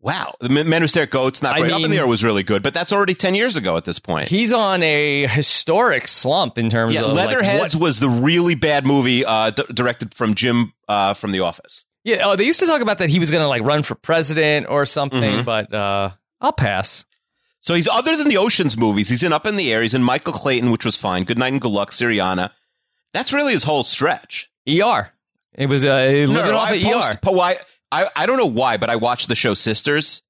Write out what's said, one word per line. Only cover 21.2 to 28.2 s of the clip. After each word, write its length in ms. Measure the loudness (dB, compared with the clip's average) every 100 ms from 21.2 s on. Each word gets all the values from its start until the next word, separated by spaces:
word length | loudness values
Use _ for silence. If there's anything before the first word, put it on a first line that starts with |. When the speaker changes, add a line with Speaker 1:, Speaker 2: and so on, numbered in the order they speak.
| -2
Speaker 1:
Good 120 | -2
Night 140 | 0
and 80 | -2
Good 80 | -2
Luck, 200 | -2 -2
Syriana. 580 | -2 0 0 0 -2 -4 _ _ _ _ _ _
That's 200 | -6 -2
really 200 | 0 0
his 120 | 0 0
whole 180 | 0
stretch. 680 | 0 -2 -2 -2 -8 -14 -14 _ -2
Speaker 2:
E 140 | 0
R. 320 | 2 0 -4 _ _ _ _
It 160 | -6 0
was, 160 | 2 2
uh, 100 | 2
living 360 | 4 4 4
Speaker 1:
No, 160 | 2 2
no, 80 | 0
Speaker 2:
off 120 | 0
Speaker 1:
I 40 | 0
Speaker 2:
of 60 |
E 100 | 0
R. 20 | 0
Speaker 1:
post 160 | 0 -2
Hawaii. 320 | 0 2 2 0 -6 _ _
I, 140 | -2 -2
I 100 | 0